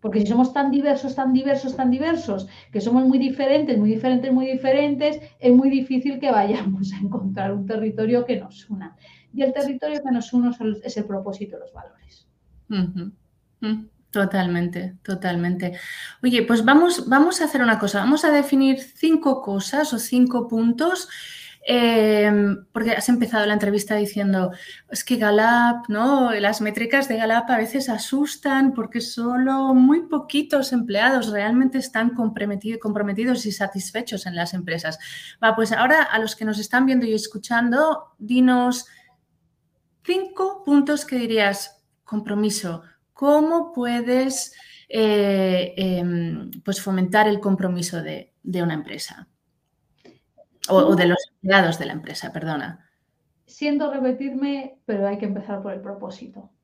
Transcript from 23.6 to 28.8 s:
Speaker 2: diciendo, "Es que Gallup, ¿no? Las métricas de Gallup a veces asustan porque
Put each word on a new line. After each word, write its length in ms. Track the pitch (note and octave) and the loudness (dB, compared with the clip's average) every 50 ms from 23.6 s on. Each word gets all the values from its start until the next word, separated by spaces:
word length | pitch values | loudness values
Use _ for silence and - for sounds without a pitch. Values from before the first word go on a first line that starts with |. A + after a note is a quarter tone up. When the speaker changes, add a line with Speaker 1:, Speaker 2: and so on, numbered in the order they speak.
| G3+ G3+ G3+ G#3 G3+ - G#3+ | 0 0 0 0 0 0 0
Speaker 2:
diciendo, 560 | G#3 G#3 G3+ - G#3 G3+ G3 G3 F#3+ F#3 F3+ F#3 - - - - - _ _ | 0 0 -2 -2 -2 0 0 2 2 0 -2 -4 -8 -18 -20 -20 -20 _ _
"Es 140 | - - - | -10 -10 -2
que 120 | - B3+ | -2 0
Gallup, 680 | A3 A3 G#3 G#3 G#3 A3 A3+ A#3+ A#3+ A#3+ A#3+ A#3+ A#3+ - - | 2 2 4 4 4 4 6 4 6 4 4 2 0 -2 -4
¿no? 440 | G#3 G#3 A3+ C4 C#4+ C4+ B3+ A#3+ A3 | -2 0 2 2 4 4 4 2 2
Las 280 | G#3 G3+ G3+ A3 - A3 | 2 0 0 0 0 -2
métricas 460 | G#3+ G#3 - A#3 A#3 C#4 C#4 C4+ C#4 | -4 -2 -4 -4 0 0 0 2 0
de 80 | A3+ A3 | -2 -2
Gallup 320 | A3+ A3 A3 A#3 A#3+ - | 0 2 2 2 2 2
a 80 | B3+ A3+ | 0 0
veces 300 | A3 A3+ - C#4 - - | 0 0 -2 -4 -2 -2
asustan 840 | A3+ G#3+ - - - C4+ D4 D4 - - - C#4+ C4+ C4+ C4+ C4+ C4 | -4 -4 -4 -2 0 0 0 -2 -4 -4 -2 0 2 4 4 2 2
porque 280 | A#3+ | 0